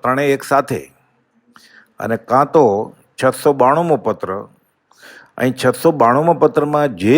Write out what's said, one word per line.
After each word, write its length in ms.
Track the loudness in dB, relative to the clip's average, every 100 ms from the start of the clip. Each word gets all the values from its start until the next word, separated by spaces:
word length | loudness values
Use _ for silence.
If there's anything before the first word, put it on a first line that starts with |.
ત્રણેય 340 | -4 -2 -2 -2
એક 80 | -2
સાથે, 320 | -2 -2 -6 -10 _ _ _ _ _ _ _ _ _ _ -12
અને 160 | -6 -6 -2
કાં 240 | 0 2
તો 140 | 2 2 0 -6 -14 _ -4
છસો 340 | -2 0 0 2
બાણુંમો 340 | 2 2 0 -2 -2
પત્ર. 240 | -6 -8 -10 -12 _ _ _ _ _ -20 -20 _ -6
અહીં 180 | -4 -2
છસો 260 | -2 0 0
બાણુંમા 480 | 2 2 2 2 2
પત્રમાં 520 | 0 0 -2 -2 -2 -2
જે 140 | 2